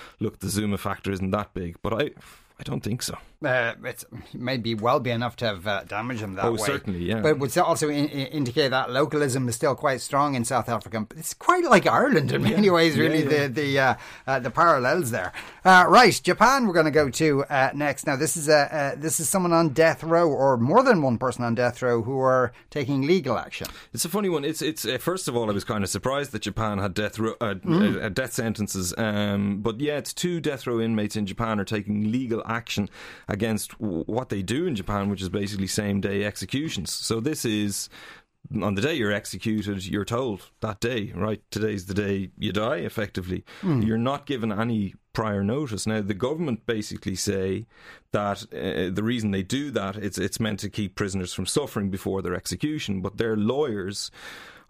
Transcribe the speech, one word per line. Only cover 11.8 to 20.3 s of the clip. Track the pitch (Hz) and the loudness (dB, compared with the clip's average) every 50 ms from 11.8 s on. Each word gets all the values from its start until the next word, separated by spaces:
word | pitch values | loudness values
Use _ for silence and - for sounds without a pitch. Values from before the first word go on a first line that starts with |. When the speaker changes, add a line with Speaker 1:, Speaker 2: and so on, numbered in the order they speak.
| - | 6
Speaker 2:
Ireland | 165 110 135 214 285 262 160 139 120 131 | 6 4 4 4 4 4 4 2 2 2
in | 143 139 | 2 2
many | - - 165 208 | 2 4 6 6
Speaker 1:
Yeah. | 196 180 | 6 6
Speaker 2:
ways, | 170 165 165 151 - | 6 6 6 4 4
really, | 156 160 160 156 151 | 4 4 4 2 2
Speaker 1:
Yeah, | 139 | 4
yeah. | 151 147 143 | 2 2 2
Speaker 2:
the, | 143 120 | 0 0
the, | 131 147 143 139 139 | -2 0 2 2 4
uh, | 135 131 117 - - - - - - | 4 4 4 2 -2 -14 -18 -10 -4
uh, | - 135 135 | -2 -2 -2
the | 120 127 | -2 -2
parallels | 117 - 160 170 160 135 123 127 151 180 175 120 117 | 2 4 6 6 6 6 4 2 2 2 0 0 -2
there. | 110 90 92 - - - - - - - | -4 -4 -6 -8 -10 -14 -14 -10 2 6
Uh, | 185 185 185 180 160 | 8 10 10 10 10
right, | 170 220 247 214 190 - - | 10 10 10 8 6 4 2
Japan | - 180 - 208 233 269 277 247 | 0 2 4 6 6 6 6 4
we're | 214 170 | 2 4
gonna | 170 156 156 | 4 4 4
go | 139 156 151 139 | 4 4 4 2
to, | 127 - 160 156 147 135 139 | 2 2 2 4 4 2 2
uh, | - 147 135 131 135 - | 0 2 2 2 2 2
next. | 143 147 147 135 - - 156 | 0 -2 -2 -2 -2 -2 -2
Now, | 143 | -2
this | 131 151 151 - | 0 0 -2 -2
is | 170 151 143 | 0 2 4
a, | 156 147 143 - - | 6 6 6 4 0
uh, | 156 139 139 127 | -2 -2 -2 -2
this | - 143 160 - - | -4 -4 -4 -2 -2
is | 165 - | -2 0
someone | - 196 180 175 170 | 0 0 2 4 4
on | 165 170 160 | 4 4 4
death | 127 135 160 160 151 - - | 4 4 4 4 4 2 0
row, | 160 165 170 175 | 2 4 4 4
or | 165 | 4